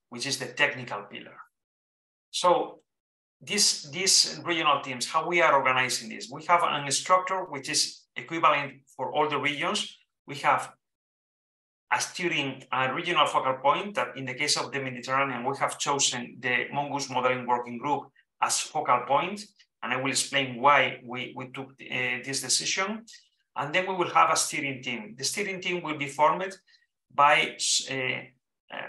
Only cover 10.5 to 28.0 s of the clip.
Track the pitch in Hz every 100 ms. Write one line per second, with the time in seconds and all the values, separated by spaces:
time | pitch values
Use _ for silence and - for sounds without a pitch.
10.5 | 123 - - _ _ _ _ _ _ _
11.5 | _ _ _ _ 120 - - 175 160 135
12.5 | 131 - 127 131 151 175 160 143 123 127
13.5 | 131 135 156 202 202 123 135 131 127 147
14.5 | 160 127 139 131 123 123 135 139 120 120
15.5 | - 135 - 151 143 - 127 120 - 123
16.5 | 123 120 135 147 135 135 127 123 127 120
17.5 | 120 120 120 147 143 - _ _ _ -
18.5 | - - 156 - 123 - 139 175 208 -
19.5 | _ _ _ 113 127 135 127 - 139 131
20.5 | 120 139 139 123 - 120 123 123 131 127
21.5 | 135 135 - - 127 123 123 139 135 127
22.5 | - 160 190 196 220 - - _ _ _
23.5 | - 143 170 185 185 170 165 165 - -
24.5 | 160 139 131 131 117 104 113 135 - 190
25.5 | 185 185 175 156 151 139 - 151 180 190
26.5 | - _ _ _ _ _ - 143 151 147
27.5 | - - - - 135